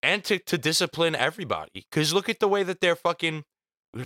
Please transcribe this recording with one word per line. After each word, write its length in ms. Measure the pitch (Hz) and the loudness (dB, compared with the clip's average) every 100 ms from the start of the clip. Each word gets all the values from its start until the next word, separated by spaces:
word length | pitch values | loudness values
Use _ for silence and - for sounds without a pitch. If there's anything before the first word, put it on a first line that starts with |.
and 200 | - 196 | -2 -2
to, 140 | - 190 | 0 -2
to 180 | - 165 | 0 -2
discipline 560 | 151 160 175 160 165 | 0 0 0 0 0
everybody. 720 | 131 131 220 135 80 78 95 - | 2 0 -2 -4 -6 -6 -16 -4
'Cause 220 | 156 151 | 0 2
look 160 | 185 214 | 2 0
at 120 | 220 | 0
the 80 | 202 | 2
way 140 | 202 | 2
that 180 | 185 180 | 0 0
they're 160 | 180 165 | 2 2
fucking 480 | 175 170 165 156 - _ _ _ _ 120 | 0 0 -2 -4 -10 _ _ _ _ -12